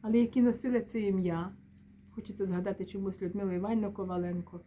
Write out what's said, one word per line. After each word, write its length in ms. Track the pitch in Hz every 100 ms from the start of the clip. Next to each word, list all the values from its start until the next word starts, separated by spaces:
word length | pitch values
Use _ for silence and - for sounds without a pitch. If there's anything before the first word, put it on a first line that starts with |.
але 160 | 220 226
які 240 | 233 254
носили 400 | 240 233 262 247
це 200 | 233 233
ім'я. 520 | 202 190 180 165 180 - - - - - -
Хочеться 340 | - - 202 190
згадати 400 | 180 196 190 185
чомусь 360 | 196 196 185
Людмилу 300 | 185 196 196
Іванівну 420 | 180 196 226 208
Коваленко. 680 | 202 190 180 175 175 175 175